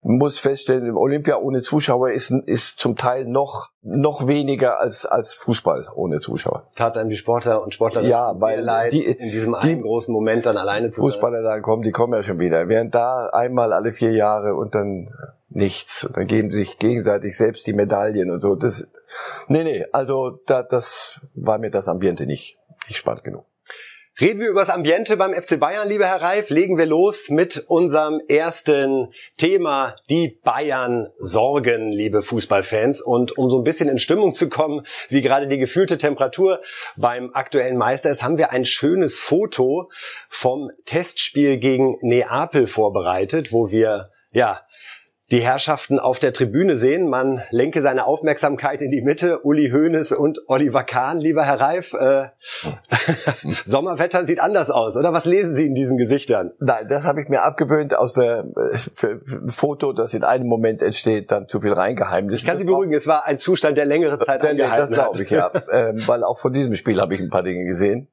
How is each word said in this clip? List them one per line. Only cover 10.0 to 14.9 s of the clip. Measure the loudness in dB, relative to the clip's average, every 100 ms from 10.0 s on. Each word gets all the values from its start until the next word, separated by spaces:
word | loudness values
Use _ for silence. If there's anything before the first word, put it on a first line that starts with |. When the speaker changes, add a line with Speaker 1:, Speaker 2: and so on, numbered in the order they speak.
| -2
Speaker 2:
Moment | -2 0 0
dann | 0 -2
alleine | -2 -2 -4
zu | 0
sein. | 0
Speaker 1:
Fußballer | 2 -2 0
sagen, | -2 -2
"Komm, | 0 0
die | 0
kommen | 0 0
ja | 0
schon | -2 -2
wieder." | 2 2 2
Während | 0 2
da | 0 0 -2 -2
einmal | 0 0 0 2
alle | 0 -2
vier | 0 2
Jahre | 4 2 2 0
und | -2 -2
dann | -2 -2